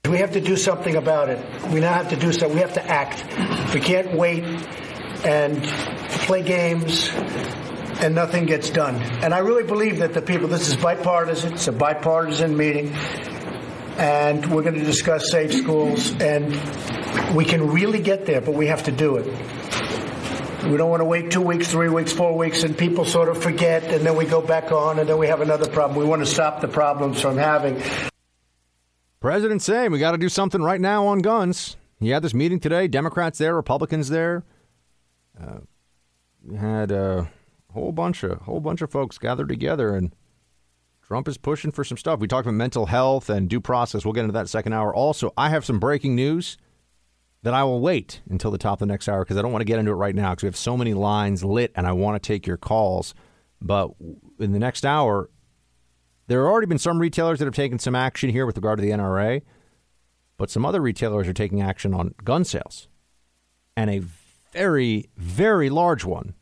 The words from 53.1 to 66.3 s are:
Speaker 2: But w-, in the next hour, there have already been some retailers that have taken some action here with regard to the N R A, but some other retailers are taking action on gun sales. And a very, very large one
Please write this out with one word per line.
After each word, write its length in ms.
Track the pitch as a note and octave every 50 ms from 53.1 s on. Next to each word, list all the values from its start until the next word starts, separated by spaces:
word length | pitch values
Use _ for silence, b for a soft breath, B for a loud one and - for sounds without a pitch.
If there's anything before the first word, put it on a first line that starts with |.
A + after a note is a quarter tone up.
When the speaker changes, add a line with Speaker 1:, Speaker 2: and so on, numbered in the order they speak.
| b b b b b b b b b _
Speaker 2:
But 360 | - E2+ G2+ G2+ F#2+ - - _
w-, 180 | E2+ E2 - - _ - _ -
in 140 | G#2+ G2+
the 60 | G2+ G2+
next 260 | A2+ B2+ - - -
hour, 460 | C#3 D3 D#3 C#3+ A2+ G#2 G2 F#2 - _ _ _ _ _ _ _ _ _ _ _ _ _ _ _ _ _ _ _
there 180 | - - B2+ C3
have 60 | E3
already 160 | G#3 A3+ A3
been 120 | F3+ E3 C#3
some 200 | - F3 E3+ E3
retailers 400 | E3+ E3 - - E3 E3 E3 C3+
that 60 | D3+
have 100 | C3+ A2
taken 240 | - C#3+ C3 B2 A#2
some 160 | - B2+ B2
action 360 | B2+ C3 C3 - - - C3
here 160 | A2 B2+ C3+
with 100 | A#2+ G2+
regard 220 | F#2 F#2+ G#2+ A2 G#2
to 40 |
the 100 | G2+ G#2
N 80 | G#2 G#2
R 200 | G2+ F#2+ F#2+ F#2+
A, 220 | G2+ A2 B2+ C#3 b b b b b b b b b b _ _ _ _ _ _ _ _ _
but 140 | - F#2+ -
some 140 | - G#2+ B2
other 160 | D#3 F#3 F#3+
retailers 480 | D3 B2 G2+ - A#2 A2 G#2 G#2 F#2+ F2
are 40 |
taking 280 | F#2 G#2 G#2+ G2 F#2+ G2+
action 340 | G2 G2 F#2+ - - G2+ F#2+
on 200 | F2 F2 - - - G2
gun 200 | G#2+ C3 E3+ F3+
sales. 440 | - - - - - - - - _ _ _ _ _ _ _ _ _ _ _ _ _ _ _ _ _ _
And 140 | A#2 A2 G#2+
a 100 | G2+ G2 F2+ E2+ E2 - _ _ _ _ _ _
very, 560 | - E3+ F#3+ G3 D#3+ C#3+ B2+ A#2 A2 G#2+ - _ _
very 540 | - F2 F2 F2+ A#2+ F#3+ A3 G#3+ F#3 D3 C3+
large 340 | C#3 D#3+ F3 F3 D#3+ A2+ -
one 300 | F#2 F2 E2 - -